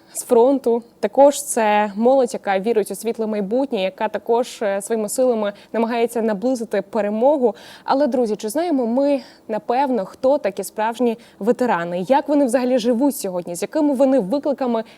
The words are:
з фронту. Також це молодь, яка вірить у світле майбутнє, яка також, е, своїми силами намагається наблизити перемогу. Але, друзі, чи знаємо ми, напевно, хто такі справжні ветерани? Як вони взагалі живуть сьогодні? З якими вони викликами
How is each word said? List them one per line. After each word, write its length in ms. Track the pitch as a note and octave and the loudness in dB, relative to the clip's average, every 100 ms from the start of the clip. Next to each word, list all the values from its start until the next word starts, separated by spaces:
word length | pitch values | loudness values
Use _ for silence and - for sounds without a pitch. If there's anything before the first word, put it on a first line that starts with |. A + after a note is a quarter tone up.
| _ | _
з 100 | - | -10
фронту. 600 | - A#3 B3+ C4+ A#3+ A#3 - - | 2 4 6 4 0 -2 -4 -6
Також 440 | G#3 C4 C#4+ C#4+ | -2 6 6 6
це 480 | - A#3+ G#3+ G#3 G#3 G3 | -4 0 2 2 0 2
молодь, 380 | A#3 C4+ B3 | 2 4 2
яка 260 | G#3 G3+ G3 | -2 -2 -2
вірить 320 | G#3 G#3+ G3+ | 0 0 -2
у 40 | F#3+ | -6
світле 320 | A3+ A3+ A3 | -6 -4 -4
майбутнє, 540 | G#3+ F#3+ B3 C#4 G#3+ | -4 -2 -2 -2 -2
яка 240 | F#3 - G#3+ | -4 -4 -6
також, 520 | G3+ - A#3 B3 - | -6 -2 -2 -2 -4
е, 200 | G#3 G3 | -4 -4
своїми 280 | - A3+ G#3 | -4 -4 -4
силами 440 | - B3+ A3+ G3+ G#3 - | 0 0 0 -2 -6 -8
намагається 480 | A3 A3+ A#3+ A#3 A#3 | -4 -2 0 -2 -2
наблизити 600 | A3+ G3 B3 B3+ A3 G3 | -2 -2 -2 -2 -4 -4
перемогу. 760 | G3 A3+ G#3 G#3+ C4 D4+ A#3+ - - - | -4 -4 -2 2 2 2 0 -2 -16 -12
Але, 240 | - C4+ C#4+ | -2 0 2
друзі, 280 | B3+ A3+ G#3 | 2 0 -2
чи 140 | G#3+ | -4
знаємо 360 | D4 F4 C4+ A3+ | -4 -2 0 0
ми, 340 | B3 C#4+ C4+ - - - | 0 0 0 -4 -20 -8
напевно, 580 | F3+ - A#3+ C#4+ A#3 F#3 | -8 -2 0 0 -2 -4
хто 320 | - C4 C#4+ | -2 2 2
такі 260 | G3+ G3 | 0 -6
справжні 540 | F#3 - A3 A3+ A#3+ A3+ - - | -10 -4 -4 0 -2 -2 -12 -6
ветерани? 680 | G3+ - B3 F3 F3 F3 F3+ | -2 0 0 0 -2 -4 0
Як 200 | C#4 D4 | 0 2
вони 160 | C#4+ C4+ | 2 2
взагалі 340 | B3 B3 B3+ | 0 0 0
живуть 360 | A3+ A#3 C#4+ - | 0 0 0 -2
сьогодні? 400 | G3 F3+ F3 F3 | -6 -8 -8 -8
З 60 | |
якими 320 | G3+ D#4 D4 | -4 0 0
вони 260 | B3+ C4+ A3+ | 2 2 2
викликами 640 | F#3 C#4 D4 B3+ B3+ A3+ A3 | 0 -2 -2 -4 -2 -4 -6